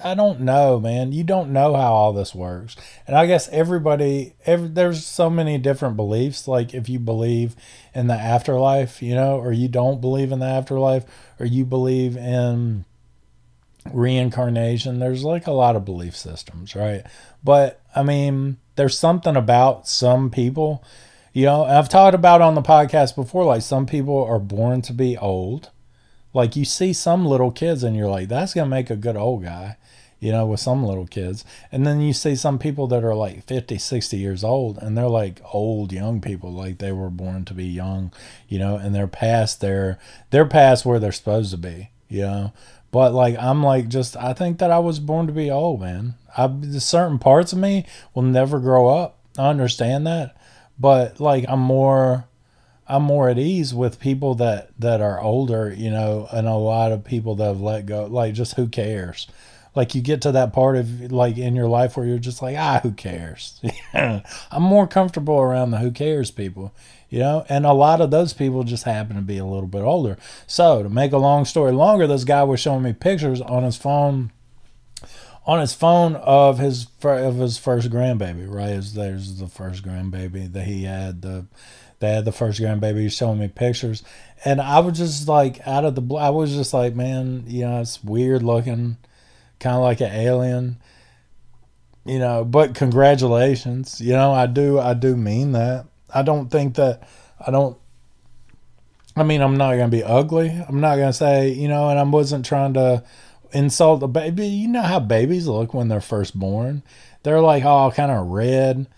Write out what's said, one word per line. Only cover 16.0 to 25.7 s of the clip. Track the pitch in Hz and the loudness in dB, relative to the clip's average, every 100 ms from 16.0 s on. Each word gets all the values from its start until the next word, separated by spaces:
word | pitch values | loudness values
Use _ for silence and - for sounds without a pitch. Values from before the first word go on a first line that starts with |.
| 87 - | -10 -12
systems, | - 80 - 85 95 95 | -14 -16 -16 -18 -14 -6
right? | 107 101 - - - - | -6 -6 -10 -20 -20 -6
But, | 143 143 139 - _ 139 | 2 4 4 -2 _ -2
I | |
mean, | 139 143 143 135 139 131 _ - | 0 0 0 -2 -4 -8 _ -2
there's | 135 - | 0 2
something | 165 175 175 139 | 2 2 0 0
about | 110 120 131 127 - | 4 4 4 2 -4
some | - 123 127 131 | -2 2 2 0
people, | 127 123 143 156 147 - - - _ _ | -2 -2 -2 -4 -4 -12 -20 -20 _ _
you | 127 135 | 0 4
know, | 147 135 | 4 4
I've | 143 143 | 4 6
talked | 190 196 185 | 8 8 8
about | 175 170 | 8 10
on | 165 156 | 8 4
the | |
podcast | 135 156 143 156 131 - | 6 6 6 4 2 0
before, | 123 180 | -4 0
like, | 170 117 | 2 2
some | - 135 135 | 0 -2 -2
people | 151 135 139 | -2 -2 -2
are | 117 117 | 0 -2
born | 98 101 117 127 | -2 -2 0 -2
to | 120 | -4
be | 120 127 120 | -2 -2 -2
old. | 101 92 92 139 - | -2 -2 -4 -8 -12